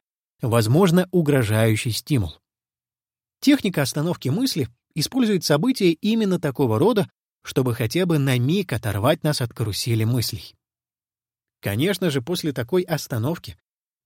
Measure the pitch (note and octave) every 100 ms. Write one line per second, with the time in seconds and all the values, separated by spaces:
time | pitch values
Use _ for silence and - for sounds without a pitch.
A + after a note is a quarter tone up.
0 | _ _ _ _ B2 A#2 A2 D3 G3 F3
1 | F3+ F#3 D3 C#3 G#2 A2 A2+ G#2+ B2 G#2+
2 | - C3+ F2 - _ _ _ _ _ _
3 | _ _ _ _ C4 C#4+ G#3 E3+ C3+ D3+
4 | E3 - B2+ E3+ C4 E3+ A#2+ _ _ -
5 | - C4 A3+ F#3+ - D3+ A#3+ C4 F#3 E3
6 | G#3 A3+ G#3 F3 D3+ B2+ C3 A2 F#3 G#3+
7 | D#3+ _ _ _ - - B2+ A2 A2+ E3+
8 | F3+ D#3 C#3 B2 B2 G3 F#3 B2+ A2 F#2+
9 | A#2+ E3+ D#3 D3 A#2 - G#2+ F#2+ A#2+ A2+
10 | A2 B2 - G#2+ - _ _ _ _ _
11 | _ _ _ _ _ _ - G#2 E3+ F#3
12 | F3+ C#3 A#2+ F3 D#3 C3 A#2 F#3 F3+ D3+
13 | - A#2+ B2 F3 - - _ _ _ _